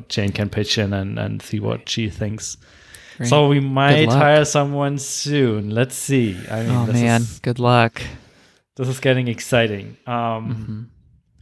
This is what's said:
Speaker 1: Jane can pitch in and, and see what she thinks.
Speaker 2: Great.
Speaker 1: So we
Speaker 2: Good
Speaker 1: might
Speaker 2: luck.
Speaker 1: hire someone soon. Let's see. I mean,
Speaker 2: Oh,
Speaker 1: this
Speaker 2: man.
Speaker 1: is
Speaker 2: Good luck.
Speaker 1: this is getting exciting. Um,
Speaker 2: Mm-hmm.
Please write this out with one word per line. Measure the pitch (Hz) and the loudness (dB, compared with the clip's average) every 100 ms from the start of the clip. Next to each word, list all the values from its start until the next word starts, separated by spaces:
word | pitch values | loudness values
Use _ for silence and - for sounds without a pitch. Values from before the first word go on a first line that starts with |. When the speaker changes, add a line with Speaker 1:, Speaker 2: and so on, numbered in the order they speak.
| - | -8
Speaker 1:
Jane | - 101 | -4 -2
can | - 101 | -2 -4
pitch | - 104 - | -4 -2 -2
in | 101 | -2
and, | 98 98 110 | -2 -4 -4
and | 104 107 | -6 -6
see | - 107 | -8 -6
what | 107 113 - | -4 -6 -6
she | - 110 | -6 -6
thinks. | - 107 110 - - _ - - - - - | -4 -8 -8 -10 -14 _ -20 -20 -20 -18 -8
Speaker 2:
Great. | 120 | 2
Speaker 1:
So | 147 143 | 4 4
we | 143 | 4
Speaker 2:
Good | 139 | 2
Speaker 1:
might | 135 139 147 156 | 2 6 6 6
Speaker 2:
luck. | 135 | 6
Speaker 1:
hire | 147 151 143 | 6 6 4
someone | 147 143 143 143 143 | 2 0 0 -2 -4
soon. | - - 143 147 127 107 104 | -6 -8 -2 2 2 0 -2
Let's | 110 127 | -2 -2
see. | - - 135 113 90 - | -4 0 0 0 -2 -8
I | 110 | -4
mean, | 117 | 0
Speaker 2:
Oh, | 123 117 | 0 2
Speaker 1:
this | |
Speaker 2:
man. | 120 117 117 | 2 4 2
Speaker 1:
is | 117 - | 0 -4
Speaker 2:
Good | 123 120 | -6 -2
luck. | 120 123 117 - - - - _ _ _ _ - | 2 4 4 0 -14 -16 -20 _ _ _ _ -8
Speaker 1:
this | 127 | -6
is | 127 | -2
getting | 135 127 123 | 0 2 0
exciting. | 113 - 123 113 101 104 117 - | -6 -2 0 2 -2 -10 -14 -8
Um, | 120 117 113 113 | -4 -2 -4 -6
Speaker 2:
Mm-hmm. | 113 110 107 117 _ _ _ _ _ | -8 -8 -10 -12 _ _ _ _ _